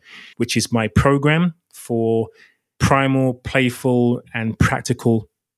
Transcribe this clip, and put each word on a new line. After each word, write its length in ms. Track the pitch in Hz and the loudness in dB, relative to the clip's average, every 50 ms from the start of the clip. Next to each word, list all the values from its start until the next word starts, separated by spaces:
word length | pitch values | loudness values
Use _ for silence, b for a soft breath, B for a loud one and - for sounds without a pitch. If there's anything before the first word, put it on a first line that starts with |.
| B B B B B B B B | B B B B B B B B
which 180 | 120 - - | -4 -4 -2
is 160 | 113 - - | -4 -2 -2
my 160 | 123 117 110 104 | -2 -2 -2 0
program 680 | - - - 139 143 143 139 147 156 165 180 175 160 _ _ _ - | 0 2 2 2 2 2 2 2 2 2 0 0 -2 _ _ _ -20
for 540 | - - - 120 113 113 113 113 113 113 - b b b b b b b b _ - | -16 -10 -6 -4 -2 0 0 0 -2 -2 -4 b b b b b b b b _ -2
primal, 560 | - - 139 139 135 135 135 135 131 131 123 | 0 2 2 2 2 2 2 2 0 0 -2
playful, 880 | 123 - - - 135 127 123 120 - - 131 123 123 120 120 120 - - - | -4 -6 -4 -2 0 0 0 -2 -2 -2 0 2 2 2 2 0 -2 -6 -8
and 260 | - 117 113 113 104 - | -8 -6 -6 -4 -2 0
practical 680 | - - - - - - 123 - - 117 113 110 107 - _ _ _ _ _ | 0 0 0 -2 -4 -4 -4 -2 0 0 0 0 -2 -8 _ _ _ _ _